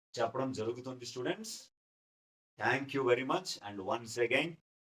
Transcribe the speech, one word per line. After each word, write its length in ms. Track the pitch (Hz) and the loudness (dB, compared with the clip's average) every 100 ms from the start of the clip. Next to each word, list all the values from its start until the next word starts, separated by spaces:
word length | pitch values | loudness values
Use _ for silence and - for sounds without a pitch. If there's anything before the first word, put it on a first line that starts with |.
| _ 123 | _ -2
చెప్పడం 320 | 113 131 135 110 | -2 0 -2 0
జరుగుతుంది. 460 | 110 123 131 127 120 | -2 -2 -6 -8 -8
Students, 380 | 127 135 190 220 - - _ _ _ _ _ _ _ _ - | -4 -4 -4 -6 -10 -12 _ _ _ _ _ _ _ _ 0
thank 260 | 110 135 139 139 | 2 2 0 2
you 60 | 135 | 6
very 160 | 123 135 | 6 4
much 180 | 175 185 - 101 | 0 -2 -8 -8
and 100 | 101 95 | -6 -2
once 200 | 117 113 120 117 | -2 -2 0 4
again 240 | 135 165 165 _ _ _ | 4 2 -4 _ _ _